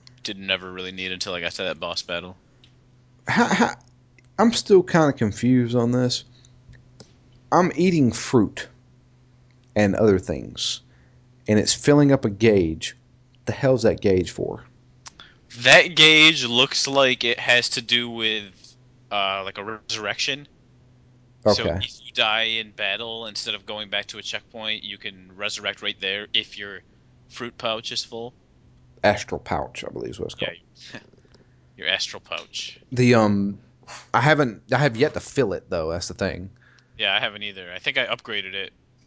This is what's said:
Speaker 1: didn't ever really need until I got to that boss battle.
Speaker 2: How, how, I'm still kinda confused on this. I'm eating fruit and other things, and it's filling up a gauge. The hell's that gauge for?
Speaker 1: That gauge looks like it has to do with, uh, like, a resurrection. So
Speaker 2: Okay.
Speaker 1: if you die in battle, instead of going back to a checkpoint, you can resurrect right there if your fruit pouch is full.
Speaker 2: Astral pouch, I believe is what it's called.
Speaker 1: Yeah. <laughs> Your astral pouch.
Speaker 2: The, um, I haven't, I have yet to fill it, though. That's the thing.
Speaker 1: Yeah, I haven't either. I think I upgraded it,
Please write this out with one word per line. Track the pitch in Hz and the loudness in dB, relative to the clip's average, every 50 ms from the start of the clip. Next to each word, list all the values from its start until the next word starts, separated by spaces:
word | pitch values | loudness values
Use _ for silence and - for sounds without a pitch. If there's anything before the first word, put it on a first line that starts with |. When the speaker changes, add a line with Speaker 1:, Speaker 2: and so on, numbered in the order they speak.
| _ - - _ - | _ -20 -18 _ -12
Speaker 1:
didn't | - 101 98 98 95 | -12 -12 -10 -6 -6
ever | 95 92 92 92 | -6 -6 -6 -8
really | 92 92 92 92 | -12 -10 -10 -10
need | 92 92 92 92 92 | -10 -8 -8 -8 -8
until | 92 - 101 90 | -8 -8 -8 -6
I | 87 | -6
got | 85 85 - | -6 -6 -6
to | - 98 | -6 -6
that | 92 78 76 | -6 -6 -6
boss | 90 87 87 - | -8 -8 -8 -8
battle. | - - 87 87 85 90 92 - _ _ _ _ _ _ _ _ _ _ _ _ _ _ _ _ _ - | -8 -8 -8 -8 -8 -10 -16 -20 _ _ _ _ _ _ _ _ _ _ _ _ _ _ _ _ _ -4
Speaker 2:
How, | - - 233 | 0 0 0
how, | - - 175 240 - - - _ _ _ _ _ _ _ _ _ _ _ - | 2 2 0 0 -2 -2 -6 _ _ _ _ _ _ _ _ _ _ _ 2
I'm | 208 233 | 2 2
still | 226 - - - 208 185 175 | 2 0 2 4 6 6 6
kinda | - - 170 160 143 135 | 6 4 4 4 4 2
confused | - 120 104 92 - - 123 127 123 120 117 117 | 0 -2 -2 -2 0 2 4 4 4 4 2 2
on | 123 117 117 | 0 2 2
this. | 120 123 127 123 - - - - _ _ _ _ _ _ _ - - - _ _ _ - - _ _ _ _ _ _ _ _ _ | 2 2 0 0 -2 -4 -8 -12 _ _ _ _ _ _ _ -20 -20 -20 _ _ _ -20 -20 _ _ _ _ _ _ _ _ _
I'm | - 160 185 165 - | 2 4 4 4 2
eating | 139 175 185 175 165 135 117 | 2 2 2 4 4 4 2
fruit | 107 - - - - 120 101 - - - - - - _ _ _ _ _ _ _ _ _ _ _ _ _ _ _ _ _ _ _ - | 2 0 -2 2 4 4 4 4 0 -6 -14 -16 -18 _ _ _ _ _ _ _ _ _ _ _ _ _ _ _ _ _ _ _ 0
and | 107 104 101 92 | 2 2 2 2
other | - 110 110 98 90 | 4 4 4 4 4
things, | - - 80 67 57 53 - - - - - - - _ _ _ _ _ _ _ _ _ _ _ _ - | 2 -2 -8 -8 -8 -10 -10 -8 -6 -6 -6 -8 -12 _ _ _ _ _ _ _ _ _ _ _ _ 2
and | 107 107 | 2 2
it's | 85 - - | 2 2 -2
filling | - - - 147 147 147 139 | 0 2 4 6 6 6 6
up | 139 135 - | 4 4 2
a | 117 | -2
gauge. | 101 98 117 113 104 98 87 80 80 80 - - - _ _ _ _ _ _ _ _ _ _ | -2 2 4 4 6 6 4 2 0 -4 -8 -12 -14 _ _ _ _ _ _ _ _ _ _
The | - 107 | -10 -6
hell's | - - 135 131 120 110 | -2 2 2 2 4 4
that | 107 82 - | 2 2 2
gauge | - 101 95 92 87 - | 2 2 2 2 2 -2
for? | - - - 50 - - - - _ _ _ _ _ _ - - - - - - _ _ _ - - 117 | -4 -8 -6 -8 -8 -10 -14 -20 _ _ _ _ _ _ -20 -20 -20 -20 -20 -20 _ _ _ -20 -10 0
Speaker 1:
That | 120 127 143 180 147 175 170 | 6 8 8 8 8 6 6
gauge | 143 156 156 156 156 156 160 160 143 131 | 6 6 8 8 8 8 6 6 4 0
looks | 120 120 120 131 131 - - - 139 | 0 2 2 2 2 0 -2 -4 0
like | 139 139 135 127 127 120 - | 2 4 4 4 2 0 0
it | 117 113 - | -2 -2 -2
has | - 127 123 120 113 - | 0 2 2 2 2 0
to | - 135 | -4 -6
do | 120 107 120 120 120 120 | -4 0 0 0 0 -2
with, | 117 117 113 110 107 107 104 98 90 _ _ - _ _ _ _ _ _ _ - | -6 -4 -4 -4 -4 -4 -8 -12 -18 _ _ -20 _ _ _ _ _ _ _ -8
uh, | 104 101 98 95 98 98 95 | -4 -2 -2 -2 -2 -4 -6
like, | 98 - - | -8 -10 -10
a | 101 | -10
resurrection. | 104 110 107 - - - 110 107 101 107 - - - 135 143 143 - _ _ _ _ _ _ _ _ _ _ _ _ _ _ _ _ _ _ - | -10 -12 -12 -10 -8 -8 -6 -6 -6 -6 -4 -4 -6 -6 -8 -10 -16 _ _ _ _ _ _ _ _ _ _ _ _ _ _ _ _ _ _ 0
So | 107 101 - 113 | 0 2 2 0
Speaker 2:
Okay. | 123 80 95 95 | -2 -4 -4 -6
Speaker 1:
if | - - - - | -10 -12 -16 -20
you | 120 - | -8 -4
die | 127 120 110 107 113 113 | -2 0 0 0 0 0
in | 113 113 113 110 107 | -2 -2 -4 -6 -10
battle, | 104 - 104 98 98 107 117 117 113 113 117 110 | -10 -8 -6 -6 -4 -6 -8 -10 -12 -12 -12 -12
instead | 101 - - 117 107 | -12 -10 -10 -8 -10
of | 101 101 | -10 -10
going | 110 110 107 107 101 | -12 -12 -12 -10 -8
back | 101 101 104 - | -6 -8 -8 -8
to | - 107 | -12 -14
a | |
checkpoint, | 101 - - 104 - _ - 113 110 110 110 107 - | -12 -10 -10 -10 -12 _ -16 -10 -8 -8 -8 -8 -8
you | 101 101 98 | -12 -14 -14
can | - 107 98 92 92 92 92 | -14 -16 -16 -18 -20 -20 -12
resurrect | 92 101 107 107 107 104 101 101 - | -10 -8 -8 -8 -6 -6 -6 -8 -6
right | 104 104 104 104 | -6 -8 -8 -6
there | 101 95 98 101 104 - - | -6 -6 -6 -6 -6 -6 -4
if | 113 107 - - 104 | -6 -6 -6 -10 -16
your | 104 101 98 92 - _ _ _ _ _ _ _ _ _ | -14 -14 -14 -16 -20 _ _ _ _ _ _ _ _ _
fruit | - - 123 120 - - | -14 -12 -12 -12 -10 -6
pouch | - 117 110 113 117 - | -4 -4 -4 -4 -6 -8
is | 123 - - | -8 -8 -8
full. | - 120 113 117 123 - _ _ _ _ _ _ _ _ _ _ _ _ _ - | -8 -10 -12 -12 -14 -16 _ _ _ _ _ _ _ _ _ _ _ _ _ 0
Speaker 2:
Astral | 101 101 104 - - - 78 | 0 0 0 -4 -8 -8 -10
pouch, | - - - 76 67 64 - - - | -6 -4 -6 -4 -6 -6 -10 -14 -14
I | - | -12
believe | - - - 57 | -10 -10 -10 -10
is | - - | -10 -8
what | - - | -10 -10
it's | - | -8
called. | - - 90 85 87 _ _ _ - - - - | -8 -10 -10 -10 -12 _ _ _ -20 -20 -18 -18
Speaker 1:
Yeah. | 110 - _ _ _ _ _ _ | -18 -20 _ _ _ _ _ _
<laughs> | _ _ _ _ _ _ _ _ - | _ _ _ _ _ _ _ _ -10
Your | 80 80 | -6 -4
astral | 95 95 - - - 98 | -4 -4 -4 -6 -10 -12
pouch. | - - - - - - - - - - - - _ _ | -14 -12 -12 -12 -12 -12 -12 -14 -12 -14 -14 -20 _ _
Speaker 2:
The, | - 123 127 120 120 | 0 2 4 6 6
um, | 113 110 104 104 101 101 101 101 - - _ _ _ _ - - - - _ - | 6 6 4 2 2 0 -2 -4 -8 -14 _ _ _ _ -20 -20 -20 -6 _ 0
I | 113 | 2
haven't, | 123 151 156 143 147 120 101 - - - | 4 4 4 4 2 0 -4 -8 -6 -2
I | 127 123 | 0 2
have | 147 139 113 | 2 2 2
yet | 110 135 151 - | 0 0 -2 -2
to | - | -4
fill | - - - 139 131 101 90 | -10 -6 -2 -2 -2 0 -2
it, | - - - | -4 -6 -6
though. | 92 85 80 80 | -4 -4 -2 -2
That's | 82 87 - - | -4 -6 -6 -8
the | 90 | -8
thing. | - 98 92 - 85 90 95 - _ _ _ _ _ _ _ _ - | -6 -6 -6 -6 -6 -12 -14 -18 _ _ _ _ _ _ _ _ -4
Speaker 1:
Yeah, | 107 98 98 | -2 0 0
I | 107 | 0
haven't | 120 113 101 104 104 | -2 -4 -6 -8 -12
either. | 104 98 95 90 87 90 | -12 -12 -14 -14 -16 -16
I | 92 | -10
think | - 147 135 139 | -8 -6 -2 -2
I | 123 | -2
upgraded | 101 117 123 - - 107 101 95 95 95 | -2 -4 -8 -8 -8 -8 -8 -8 -8 -8
it, | 98 95 - - _ _ _ _ _ _ | -10 -10 -10 -14 _ _ _ _ _ _